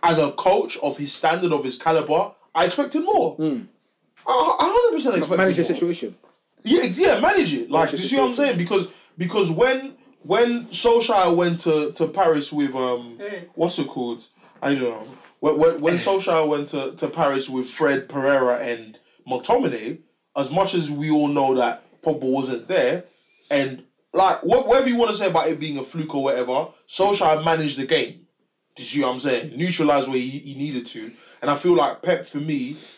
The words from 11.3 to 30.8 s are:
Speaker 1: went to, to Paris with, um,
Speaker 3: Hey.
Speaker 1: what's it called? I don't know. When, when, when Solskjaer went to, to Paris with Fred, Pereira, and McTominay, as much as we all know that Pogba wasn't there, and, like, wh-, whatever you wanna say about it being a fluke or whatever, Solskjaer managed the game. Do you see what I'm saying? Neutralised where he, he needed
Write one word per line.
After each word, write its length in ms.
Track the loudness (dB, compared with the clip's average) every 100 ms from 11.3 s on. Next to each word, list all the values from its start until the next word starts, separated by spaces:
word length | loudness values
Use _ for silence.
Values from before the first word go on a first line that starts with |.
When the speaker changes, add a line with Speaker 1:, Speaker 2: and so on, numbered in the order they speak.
| 4
Speaker 1:
went 240 | 2 0
to, 320 | 0 0 0
to 160 | -2 -4
Paris 440 | 2 4 4 0
with, 220 | -2 -2
um, 400 | 0 -2 -2 -6 -14
Speaker 3:
Hey. 240 | -12 -12 -14
Speaker 1:
what's 240 | -2 -2 -2
it 80 | -6
called? 400 | -6 -8 -8 -14 _ -20 _
I 140 | -2
don't 80 | 0 -2
know. 160 | -6 -14 -20 -20 _
When, 180 | -2 4
when, 220 | 2 2
when 140 | 0 0
Solskjaer 500 | 0 0 0 0 2
went 180 | 0 -4
to, 260 | -6 -6 -6
to 100 | -6
Paris 420 | 0 0 0 -4
with 200 | -6 -6
Fred, 400 | -2 0 0 -4
Pereira, 480 | -4 2 2 2 0
and 420 | -2 -8 -10 -20 _ _ -8
McTominay, 680 | -6 0 0 0 -4 -8 -10 _ _ _ -6
as 140 | -2
much 240 | 0 0
as 160 | 0 -2
we 220 | -4 0
all 160 | 2 2
know 260 | 2 2
that 300 | 2 0 -2 _ _
Pogba 200 | -4 -2 -2
wasn't 380 | -2 -2 -6 -2
there, 380 | 0 2 0 -8 _ _ _ _
and, 320 | -2 -2 -6 -18 _ _
like, 280 | 2 2 2
wh-, 260 | 2 2 6
whatever 220 | 4 4
you 80 | 2
wanna 180 | 2
say 140 | 2 0
about 180 | 2 0
it 140 | -2
being 180 | -4 -6
a 60 |
fluke 280 | -6 -8 -4 -2
or 80 |
whatever, 420 | 0 0 0 -2 -2 -10 _
Solskjaer 560 | 0 2 4 2 2
managed 340 | 2 0 -2 -4
the 80 | -2
game. 320 | 0 -2 -10 _ _ _ _ _
Do 80 | -14
you 60 | -6
see 140 | -2
what 80 | -2
I'm 60 | -2
saying? 360 | -2 -2 -4 -4
Neutralised 500 | -4 0 2 2 2
where 80 | -2
he, 140 | -4
he 240 | -8 -12
needed 320 | -8 -6 -6